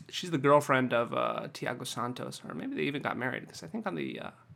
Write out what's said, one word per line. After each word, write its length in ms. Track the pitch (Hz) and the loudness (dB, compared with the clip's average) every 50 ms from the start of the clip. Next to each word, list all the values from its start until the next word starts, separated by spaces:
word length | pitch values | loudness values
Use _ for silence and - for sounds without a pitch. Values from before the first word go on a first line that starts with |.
| - - | -4 -8
she's 200 | - - - 180 | -8 -8 -4 -2
the 60 | 165 143 | 0 4
girlfriend 560 | 127 143 143 147 143 - 139 131 127 123 120 | 6 8 8 8 8 6 4 4 4 4 4
of, 200 | 117 120 110 131 | 2 2 2 0
uh, 340 | 123 120 117 113 113 - - | 0 0 0 0 -2 -4 -6
Thiago 340 | - - - - - - - | -8 -6 -4 -4 -4 -4 -6
Santos, 560 | - - - 117 120 123 - - - - - - - | -6 -4 -4 -4 -4 -4 -4 -6 -8 -8 -10 -10 -10
or 60 | - | -8
maybe 220 | - - 269 277 | -6 -6 -4 -4
they 80 | - 151 | -2 -2
even 180 | 143 139 147 | -2 -2 -2
got 160 | - - - - | -2 -2 -2 -2
married, 300 | 123 127 - - - - | -2 -2 -2 -4 -6 -10
'cause 140 | - - - | -12 -14 -12
I 40 | - | -8
think 180 | - 226 214 | -8 -6 -6
on 100 | 196 175 | -4 -4
the, 240 | 78 71 65 - - | -4 -4 -4 -6 -8
uh, 120 | - - - - - - - | -10 -10 -12 -16 -20 -20 -20